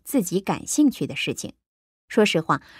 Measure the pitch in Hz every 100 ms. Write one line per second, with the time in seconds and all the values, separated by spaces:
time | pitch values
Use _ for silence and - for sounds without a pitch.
0 | - 277 175 180 196 160 - - 294 -
1 | 131 143 - - - - _ _ _ _
2 | - - 214 170 156 147 -